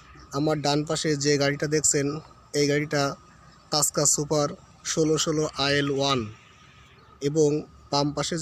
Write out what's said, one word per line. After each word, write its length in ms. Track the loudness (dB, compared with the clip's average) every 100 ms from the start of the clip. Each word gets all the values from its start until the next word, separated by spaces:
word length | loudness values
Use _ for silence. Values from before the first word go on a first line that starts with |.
| -20 -20 -8 -2
আমার 200 | 0 0 0
ডান 140 | 0 0
পাশে 200 | -2 -2 0
যে 100 | 2 2
গাড়িটা 260 | 2 0 -2 0
দেখছেন, 320 | 0 0 -2 -6 -12 -20 -6 0
এই 60 | 2
গাড়িটা 320 | 0 0 -2 -2 -4 -16 -20 -20 -20 -4
তাস্কা 320 | 0 0 0 0
সুপার 340 | 0 0 0 0 -4 -18 -14 -6
ষোলো 240 | 0 2 2
ষোলো 200 | 0 -2 -2 -2 0
আইএল 240 | 2 0 0
ওয়ান, 220 | 0 0 -2 -12 -20 -20 -20 -20 -20 -20 -20 -6 -2
এবং 200 | 4 4 2 -4 -16 -2
বাম 160 | 0 0 -2
পাশে 200 | -4 -4